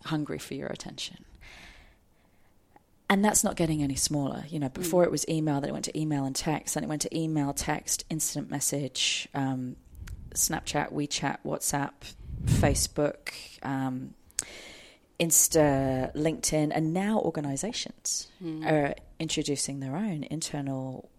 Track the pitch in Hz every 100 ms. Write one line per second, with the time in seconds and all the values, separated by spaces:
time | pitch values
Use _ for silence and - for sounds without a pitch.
0 | - 156 147 147 - 139 - - - 147
1 | - - - - - - - - - _
2 | _ _ _ _ _ _ _ - _ _
3 | - 196 208 - 202 - 156 151 139 135
4 | - 147 135 - 151 160 135 185 180 180
5 | 170 151 - 160 156 139 143 143 - 156
6 | 156 143 135 135 165 147 - 151 147 151
7 | - 170 160 151 143 - - 151 - -
8 | - 156 - 147 - 139 - 143 131 -
9 | - - - 139 135 127 127 - - -
10 | - - - - - 160 - 147 - 147
11 | 147 - 139 - - 151 - 143 143 -
12 | - - - - - - 147 143 - -
13 | 147 - - - - - 135 135 135 127
14 | 135 - - - - - - - - -
15 | _ - 165 - - 160 147 135 135 131
16 | 131 143 160 156 - 151 151 156 160 180
17 | 202 220 165 160 143 139 214 - - -
18 | - - - - 170 156 160 156 143 -
19 | - - 160 160 147 135 - 139 135 156
20 | 220 156 - 156 - 147 139 131 131 131
21 | -